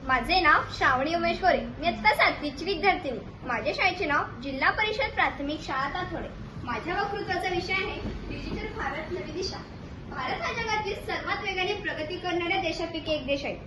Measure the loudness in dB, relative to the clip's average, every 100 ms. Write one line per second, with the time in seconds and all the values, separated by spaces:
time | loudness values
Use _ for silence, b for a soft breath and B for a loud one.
0 | 2 2 6 6 8 6 4 2 4 4
1 | 4 2 2 4 4 4 2 -2 -2 4
2 | 4 6 4 4 -4 -4 -2 2 4 4
3 | 0 -6 -8 -10 -4 -2 0 2 2 2
4 | 2 2 0 -4 -6 2 2 4 0 2
5 | 0 2 2 2 -4 -4 -2 -2 -2 -2
6 | -4 -4 -6 -10 -12 -10 -6 -4 -2 -2
7 | 0 -2 -2 0 0 0 0 0 0 -2
8 | -6 -6 -6 -6 -4 -4 -6 -4 -4 -4
9 | -4 -6 -6 -4 -4 -6 -10 -12 -12 -12
10 | -10 -6 -4 -2 -2 -2 -2 0 0 -4
11 | -4 -4 -2 -2 -2 -2 0 0 -2 -4
12 | -4 -4 -2 0 2 2 0 -2 -4 -4
13 | -2 -2 2 0 0 -6